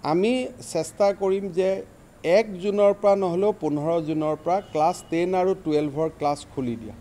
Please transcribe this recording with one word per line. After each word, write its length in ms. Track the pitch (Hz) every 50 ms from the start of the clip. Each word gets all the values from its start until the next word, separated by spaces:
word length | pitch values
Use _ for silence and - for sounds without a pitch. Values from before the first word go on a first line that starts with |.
| - 139 156
আমি 200 | 175 190 226 247 254 254 254 - - - - -
চেষ্টা 340 | 175 156 - - - 208 202 202 196
কৰিম 240 | 190 196 190 196 196 202 170 170
যে 100 | 185 190 190 190 - - - - - - - - - 156 170 208
এক 80 | 226 214 196 180 175
জুনৰ 300 | 208 196 208 208 202 202 196 -
পৰা 120 | 202 196 202 190
নহ'লেও 300 | 180 170 175 196 208 214 214 -
পোন্ধৰ 360 | 151 147 147 143 160 165 170 165 151
জুনৰ 280 | 160 156 151 151 156 147 -
পৰা 140 | 165 175 196 190 - -
ক্লাছ 240 | 151 151 165 180 - - -
টেন 180 | - 170 175 180 185 185
আৰু 120 | 180 190 190 185 -
টুৱেলভৰ 440 | 160 151 147 151 151 131 147 160 160 156 -
ক্লাছ 220 | 147 143 147 143 - - -
খুলি 200 | - 131 120 117 117 110
দিয়া। 140 | 107 107 -